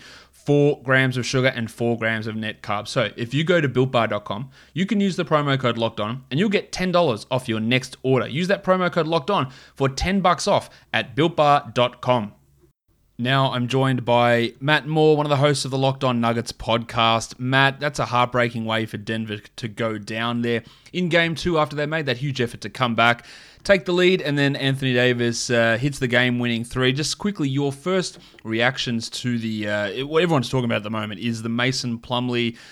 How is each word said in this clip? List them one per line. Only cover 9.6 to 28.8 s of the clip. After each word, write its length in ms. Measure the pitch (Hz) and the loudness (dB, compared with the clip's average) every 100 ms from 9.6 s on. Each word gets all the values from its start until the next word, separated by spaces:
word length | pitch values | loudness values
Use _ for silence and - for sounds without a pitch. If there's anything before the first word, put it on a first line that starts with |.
| - - | -16 -2
for 120 | 135 | -2
ten 320 | 135 175 196 | 0 0 2
bucks 260 | 180 170 - | 2 2 2
off 240 | 143 - - - | 0 0 -18 -4
at 240 | 113 110 113 | -2 -2 0
built 220 | 165 160 | 0 2
bar 340 | 147 143 113 | 4 4 2
dot 280 | 123 123 - | 0 0 0
com. 320 | - 123 104 - _ _ _ _ _ _ _ - | 0 0 0 -12 _ _ _ _ _ _ _ -6
Now 360 | 120 135 135 | 0 2 2
I'm 160 | 123 120 | 0 -2
joined 340 | 131 135 127 | 0 2 0
by 520 | 120 120 120 117 117 - | 2 4 4 4 0 -4
Matt 280 | 135 151 147 | 0 0 0
Moore, 280 | 156 156 151 | 2 4 4
one 100 | 147 | 2
of 40 | |
the 80 | 139 | 2
hosts 260 | 147 139 | 2 2
of 80 | 131 | -2
the 60 | 135 | 0
Locked 260 | 135 135 | 0 0
On 160 | 131 120 | -2 0
Nuggets 320 | 117 117 110 | 0 0 -4
podcast. 880 | - - 117 113 120 113 113 - - | -8 -2 -2 0 0 2 2 -2 -8
Matt, 400 | 127 135 135 135 | 0 4 2 2
that's 180 | 147 143 | -6 -4
a 60 | |
heartbreaking 600 | 113 120 120 123 120 117 110 | -2 0 2 2 0 -2 -2
way 200 | 110 110 | -2 -2
for 120 | 107 | -6
Denver 400 | 104 110 110 104 - - | -6 -6 -6 -10 -12 -12
to 120 | 113 | -10
go 280 | 104 113 107 | -4 -4 -4
down 440 | 101 110 117 120 | -8 -6 -4 -2
there 220 | 120 113 - - - | -2 -2 -4 -20 -10
in 160 | 170 180 | -4 2
game 260 | 170 165 | 2 2
two 240 | 156 180 160 | 0 0 0
after 200 | 147 143 | 0 -2
they 80 | 147 | -4
made 220 | 160 139 | -4 -2
that 100 | 117 | -2
huge 240 | 143 131 | -2 -2
effort 180 | 120 - | -2 -4
to 100 | 107 | -10
come 240 | - 123 | -2 0
back, 320 | 113 117 117 - - - - | 4 4 4 -2 -20 -20 -8
take 220 | - 202 196 | 2 2 4
the 80 | |
lead, 280 | 175 180 185 | 2 4 4
and 160 | 143 143 | 0 2
then 200 | 139 139 | 2 2
Anthony 360 | 135 135 131 | -2 0 0
Davis, 560 | 123 123 120 120 117 - | 2 4 2 0 -2 0
uh, 280 | 120 113 110 | 2 4 2
hits 180 | 143 139 | 0 -2
the 100 | 127 | 0
game-winning 560 | 123 123 120 120 117 117 | 2 2 0 -2 -2 -4
three. 260 | 127 127 | 0 0
Just 260 | 135 147 - | 0 -4 -4
quickly, 300 | 208 202 143 | -6 -2 -2
your 240 | 135 143 | -2 -2
first 480 | 135 180 190 180 - - - | -4 -2 -2 -2 -10 -20 -18
reactions 640 | 110 113 120 131 | -6 0 0 0